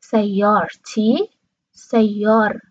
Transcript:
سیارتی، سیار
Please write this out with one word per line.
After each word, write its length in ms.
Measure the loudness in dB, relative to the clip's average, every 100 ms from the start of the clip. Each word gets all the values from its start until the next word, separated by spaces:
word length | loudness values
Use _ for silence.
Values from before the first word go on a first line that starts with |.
سیارتی، 1300 | -2 -2 0 0 0 0 -2 -10 -12 -4 0 0 -2 _ _ _ _
سیار 880 | _ -4 0 0 0 0 2 2 -4 -14